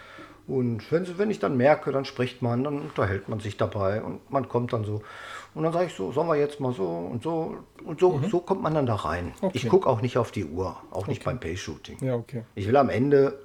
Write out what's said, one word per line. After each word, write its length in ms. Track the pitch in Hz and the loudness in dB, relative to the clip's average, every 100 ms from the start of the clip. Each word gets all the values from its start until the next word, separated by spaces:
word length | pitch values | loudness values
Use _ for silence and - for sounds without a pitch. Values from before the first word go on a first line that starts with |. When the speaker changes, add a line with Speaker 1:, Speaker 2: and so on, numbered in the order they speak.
| - - - - - | -20 -20 -20 -18 -4
Speaker 1:
Und 440 | 135 123 113 - | 0 0 -2 0
wenn 140 | 160 | -2
sie, 120 | 180 175 | 0 -2
wenn 140 | 214 | -2
ich 80 | 196 | 0
dann 180 | 196 135 | 0 4
merke, 360 | 131 151 156 | 6 6 2
dann 120 | 135 | -2
spricht 380 | 135 - 123 - | -4 -2 -4 -2
man, 220 | 120 120 | -2 0
dann 160 | 143 143 | -2 -4
unterhält 480 | 151 - 101 98 - | -6 0 0 0 -4
man 100 | 110 | -6
sich 180 | 101 - | -6 -2
dabei 460 | 104 104 95 107 | -2 0 0 0
und 260 | - - - | -4 -10 -4
man 160 | 139 123 | -4 0
kommt 240 | 123 120 | -2 0
dann 120 | 117 | -2
so. 160 | 104 104 - - - - - | -2 -6 -8 -16 -14 -16 -12
Und 80 | 151 | -2
dann 100 | 160 | 0
sag 140 | 170 180 | 0 -2
ich 80 | |
so, 160 | - 185 | -2 -4
„Sollen 160 | 131 170 | 0 2
wir 80 | |
jetzt 240 | 151 143 - | 2 2 0
mal 140 | 127 | -2
so 140 | 120 170 | -2 -2
und 340 | 85 85 117 | -4 -6 -4
so?“ 360 | 156 165 165 - - - | -2 -2 -4 -8 -14 -16
Und 160 | - 151 | -10 4
so, 140 | 180 | 4
Speaker 2:
Mhm. 140 | 147 170 | 4 2
Speaker 1:
so 120 | 175 | 0
kommt 200 | 175 196 | 0 0
man 140 | 160 | 2
dann 100 | 156 127 | 2 2
da 100 | 101 | 0
rein. 360 | 78 87 87 - | 0 -2 -4 -4
Speaker 2:
Okay. 140 | 190 - | -4 -2
Speaker 1:
Ich 100 | 120 | 4
guck 180 | - - | 4 4
auch 140 | 117 | 2
nicht 160 | 120 123 | 2 0
auf 140 | 113 | 0
die 120 | - | -2
Uhr, 320 | 78 82 92 - - | -4 -4 -4 -6 -10
auch 160 | - 98 | -8 -4
nicht 140 | 107 | -4
Speaker 2:
Okay. 100 | - | -4
Speaker 1:
beim 80 | 123 | -4
Pay-Shooting. 580 | 82 92 - 73 - 107 | -6 -6 -8 -12 -14 -6
Speaker 2:
Ja, 120 | 131 120 | -2 -2
okay. 260 | - 120 110 - | -4 -10 -10 -4
Speaker 1:
Ich 100 | 98 | 4
will 100 | 139 | 6
am 120 | 123 | 6
Ende 480 | 104 139 139 139 - | 4 6 6 6 2